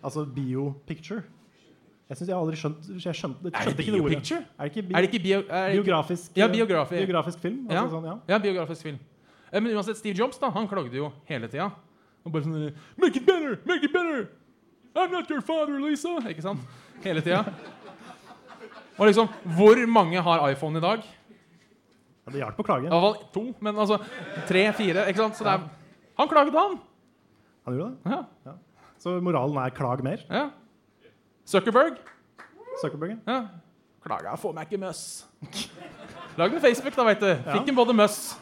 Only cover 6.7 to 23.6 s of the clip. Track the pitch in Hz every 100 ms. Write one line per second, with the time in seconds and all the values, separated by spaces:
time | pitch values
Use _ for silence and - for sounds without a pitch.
6.7 | 175 143 175 190 175 156 170 175 247 247
7.7 | 175 175 160 160 202 - 208 202 185 160
8.7 | 165 160 139 - _ _ _ - 196 226
9.7 | 214 196 214 214 185 254 262 277 185 214
10.7 | 196 131 127 147 139 - 143 113 135 196
11.7 | - _ _ _ _ - 156 147 156 151
12.7 | 147 - - 330 269 247 370 294 208 -
13.7 | 339 285 330 339 285 185 - _ _ _
14.7 | _ _ 302 359 359 339 302 - 320 302
15.7 | 285 294 294 339 339 226 156 165 202 -
16.7 | - - - 190 160 156 180 208 180 -
17.7 | - - - - - - - - - -
18.7 | - - - 208 202 226 - 180 165 208
19.7 | 240 233 233 175 180 170 165 147 139 156
20.7 | 160 170 226 - - _ - _ _ _
21.7 | _ _ _ _ _ - 139 120 - -
22.7 | 156 143 170 196 214 - 190 233 240